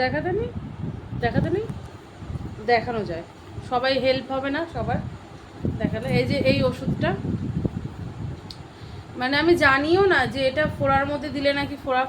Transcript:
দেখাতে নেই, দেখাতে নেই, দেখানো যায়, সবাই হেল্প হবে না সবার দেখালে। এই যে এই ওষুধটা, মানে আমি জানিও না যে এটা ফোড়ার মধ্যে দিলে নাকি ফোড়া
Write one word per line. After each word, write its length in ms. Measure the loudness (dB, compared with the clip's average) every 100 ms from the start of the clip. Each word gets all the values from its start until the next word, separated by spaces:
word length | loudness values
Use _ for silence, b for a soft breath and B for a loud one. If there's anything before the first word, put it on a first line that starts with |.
দেখাতে 280 | -2 0 -2 -2
নেই, 120 | -2 -6 -10 -8 -8 -8 -8 -2
দেখাতে 260 | 0 2 2 0
নেই, 100 | -2 -8 -12 -16 -18 -14 -10 -10 -10 -6 2
দেখানো 300 | 2 2 -2 -4
যায়, 160 | -6 -10 -16 -16 -14 -4
সবাই 240 | 0 2 4
হেল্প 240 | 2 2 0 -2
হবে 140 | -2 -2
না 60 | -2
সবার 260 | -4 -2 -2 -4 -10 -14 -18 -18 -6 -4 -2
দেখালে। 280 | -2 -2 2 2
এই 60 | 2
যে 80 | 4 4
এই 60 | 4 2
ওষুধটা, 420 | 0 -2 0 0 0 -2 -4 -4 -2 -2 -4 -10 -10 -12 -8 -10 -10 -12 -16 -18 B B B -14 -4
মানে 140 | 0 4
আমি 120 | 6 6 6
জানিও 380 | 6 6 6 6
না 60 | 4 2
যে 60 | 2 0
এটা 140 | 2 0 2
ফোড়ার 280 | 2 4 2
মধ্যে 180 | -2 -4 0
দিলে 160 | 0 2
নাকি 160 | -2 -4
ফোড়া 200 | 0 0